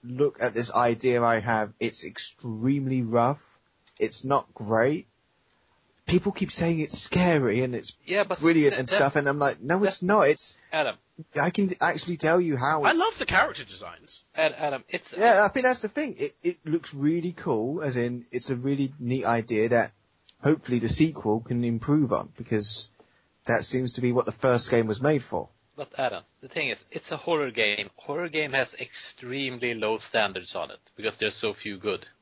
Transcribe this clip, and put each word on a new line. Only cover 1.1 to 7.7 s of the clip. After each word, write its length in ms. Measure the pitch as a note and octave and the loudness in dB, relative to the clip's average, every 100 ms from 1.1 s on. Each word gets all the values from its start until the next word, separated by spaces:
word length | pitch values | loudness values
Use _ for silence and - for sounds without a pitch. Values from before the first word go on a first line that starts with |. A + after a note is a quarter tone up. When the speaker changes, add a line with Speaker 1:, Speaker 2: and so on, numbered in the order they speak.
| A#2+ | 4
Speaker 1:
I 160 | A#2 A#2 | 4 2
have. 340 | G#2 A2 G#2+ - | 2 0 -2 -4
It's 260 | A2+ - - | -6 -4 -8
extremely 960 | - - - B2 A2 B2 C#3+ C3+ C3 | -8 -10 -10 -10 -4 0 0 0 -2
rough. 580 | A2+ A#2+ A#2+ D3 - _ _ _ _ _ | 0 2 2 0 -10 _ _ _ _ _
It's 260 | G#2+ - | -4 -2
not 300 | C3 C#3 - | 0 0 0
great. 540 | - G#2 A2 B2 D#3+ - _ _ _ _ _ _ _ _ _ - | -12 0 2 4 0 -8 _ _ _ _ _ _ _ _ _ 0
People 240 | F3+ G3+ | 2 2
keep 200 | - E3+ | -4 -2
saying 280 | - E3+ E3 | 0 0 0
it's 180 | D#3 - | -2 -4
scary 640 | - F3+ F3+ D#3+ B2+ A2 | 0 2 4 4 4 2
and 120 | B2+ | 0